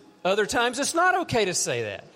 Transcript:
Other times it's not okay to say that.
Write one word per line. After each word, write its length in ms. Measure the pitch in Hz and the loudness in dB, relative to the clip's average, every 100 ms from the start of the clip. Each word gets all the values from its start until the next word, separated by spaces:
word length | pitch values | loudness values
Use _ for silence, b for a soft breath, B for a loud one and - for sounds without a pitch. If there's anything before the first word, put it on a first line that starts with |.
| - - | -16 -6
Other 220 | 180 208 202 | 0 0 0
times 320 | 262 240 247 | 0 0 0
it's 160 | 262 | -2
not 220 | 330 370 370 | 2 2 2
okay 300 | - 240 190 | 0 0 2
to 80 | |
say 280 | 165 165 120 | 0 -2 -2
that. 200 | 107 98 - | -4 -8 -14